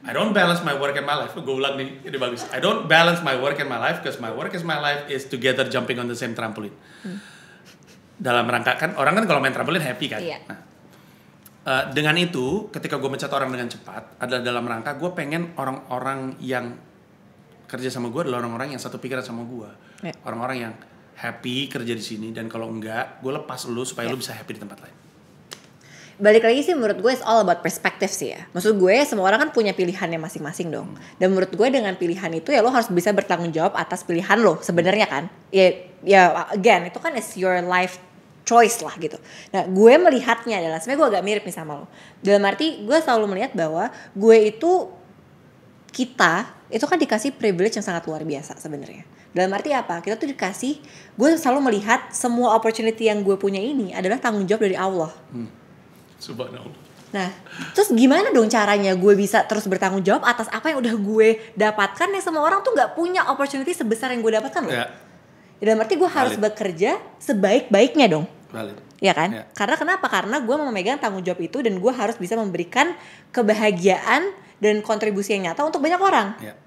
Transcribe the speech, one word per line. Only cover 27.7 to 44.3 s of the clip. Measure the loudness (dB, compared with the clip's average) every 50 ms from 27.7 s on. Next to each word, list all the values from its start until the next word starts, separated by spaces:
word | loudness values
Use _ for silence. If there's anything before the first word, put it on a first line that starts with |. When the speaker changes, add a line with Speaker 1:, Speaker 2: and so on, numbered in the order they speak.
| -6 -2 -4 -4 -2 -2 -4 -4
Speaker 2:
sih | -4 -6 -8 -8 -10
ya. | -12 -16 -10
Maksud | -8 -2 2 2 4
gue, | 4 6 6 6 4 4
semua | 2 0 0 2
orang | 2 4 4
kan | 2 0
punya | 2 0 0 0
pilihannya | 0 0 -2 -2 -2 -4 -6 -6 -6 -6
masing-masing | -8 -10 -10 -10 -10 -10 -8 -8 -8 -6
dong. | -6 -8 -10 -12 -16 -18 -20 -20 -4
Dan | 0 2 2
menurut | 4 2 0 0
gue, | 2 2 2 2
dengan | 4 2 0 -2 -4
pilihan | -2 -2 -4 -4 -4 -6 -6
itu | -6 -6 -2 2
ya | 2 4
lo | 4 4 4
harus | 2 2 2
bisa | 0 2 2 2 0
bertanggung | 0 0 0 -2 -2 -2 -2 0
jawab | 0 0 0
atas | 0 -2 -4 -4 -6 -10
pilihan | -6 -4 -4 -4 2 4 4
lo | 6 6 4 4 2
sebenarnya | -2 0 0 2 4 4 4 2 2
kan. | 0 0 -6 -6 -6 -14 -18 -18 _
Ya, | 4 6 6 6 4 2 -10 -20 -20 -10
ya | 2 6 8 8 8 8 6 2 -2 -4
again, | -4 2 4 4 4 4 2
itu | -4 -10 -6
kan | -6 -6 -6
is | -6 -8 -8 -6
your | -2 0 0 0 0
life | 0 0 0 0 0 0 -6 -12 -20 -20 -20 -20 -20 _ -20 -12
choice | -4 4 6 6 6 6 4 -2
lah | -8 -10 -10
gitu. | -8 -8 -8 -8 -10 -18 -20 -20 -20 -18 -6
Nah, | -4 -4 -2
gue | 0 4 8 10 10 10
melihatnya | 10 8 6 4 4 2 0 -2 -2 0 -4 -4 -2
adalah, | -2 -4 -4 -6
sebenarnya | -4 -4 2 2
gue | 4 4
agak | 4 0
mirip | 0 -2 -2 -4 -4
nih | -8 -12
sama | -10 -10 -10 -12
lo. | -12 -14 -18 -20 -20 -20 -20 -20 _
Dalam | 2 4 4 4
arti, | 4 2 0 0 -4 -4 -4 -6
gue | -2 0 0 2
selalu | 2 2 0 2 2 0
melihat | -2 -4 -4 -4 -2
bahwa | -4 -4 -2 -2 -4 -4 -4 -6 -12 -20 -14
gue | -8 2 6 8